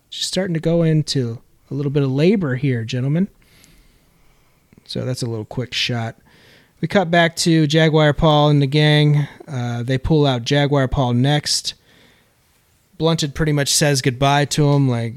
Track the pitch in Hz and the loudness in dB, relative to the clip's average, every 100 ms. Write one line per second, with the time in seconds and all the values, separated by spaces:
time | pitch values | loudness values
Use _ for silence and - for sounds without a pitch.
0 | _ - - 185 190 160 160 170 160 156 | _ -10 -6 -4 -4 -4 0 0 2 0
1 | - 139 120 113 _ _ - 135 143 147 | 0 -4 -4 -8 _ _ -12 -6 -2 -2
2 | 135 135 170 220 175 131 143 117 113 127 | 0 2 2 2 -2 -2 -2 -2 -4 -4
3 | 135 160 202 _ _ _ _ _ _ _ | -2 0 -2 _ _ _ _ _ _ _
4 | _ _ _ _ _ _ _ _ - 123 | _ _ _ _ _ _ _ _ -12 -8
5 | 120 127 120 113 107 - 117 - - 120 | -8 -8 -8 -8 -8 -8 -8 -6 -4 -4
6 | 113 - _ _ _ _ _ - 165 202 | -6 -12 _ _ _ _ _ -10 -2 0
7 | 170 170 165 - 175 160 147 160 160 156 | 2 2 2 0 0 2 2 2 2 4
8 | 151 143 160 151 147 147 139 151 151 151 | 2 2 2 4 4 2 2 2 4 4
9 | 147 147 143 - - 131 120 120 120 131 | 4 2 0 -8 -12 -8 -6 -6 -4 -4
10 | - 156 143 123 120 143 143 143 127 - | 0 2 2 0 0 0 2 0 0 0
11 | 123 120 139 147 - - - - _ _ | 0 2 2 0 -2 -6 -6 -14 _ _
12 | _ _ _ _ _ _ _ _ _ - | _ _ _ _ _ _ _ _ _ -4
13 | 160 165 151 - 156 147 135 - 151 139 | -2 0 -4 -2 -2 0 0 0 2 2
14 | 143 123 139 143 143 - 147 143 135 120 | -2 0 2 2 0 0 2 4 2 0
15 | 117 | -6